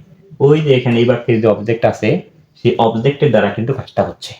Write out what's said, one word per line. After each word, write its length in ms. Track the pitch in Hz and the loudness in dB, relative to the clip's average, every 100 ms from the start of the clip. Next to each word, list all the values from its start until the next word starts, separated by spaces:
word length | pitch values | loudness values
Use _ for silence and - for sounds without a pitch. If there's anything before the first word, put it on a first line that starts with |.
| - - _ - | -20 -20 _ 0
ওই 200 | 139 156 | 2 4
যে 140 | 151 | 4
এখানে 240 | 127 120 117 | 2 2 2
এই 60 | |
বাক্যের 360 | 117 117 - 110 | 2 0 0 0
যে 60 | 110 | 2
অবজেক্ট 380 | 104 107 113 | 0 -2 -2
আছে, 360 | 113 - 110 175 - _ _ _ | -2 0 -2 -2 -6 _ _ _
সেই 140 | 175 - | -2 0
অবজেক্টের 540 | 110 110 135 143 143 | 0 0 -2 0 0
দ্বারা 200 | 107 101 | 2 0
কিন্তু 220 | - 117 | -2 -6
কাজটা 300 | - - - | -6 -6 -4
হচ্ছে। 320 | 95 - - - | -4 -6 -16 -20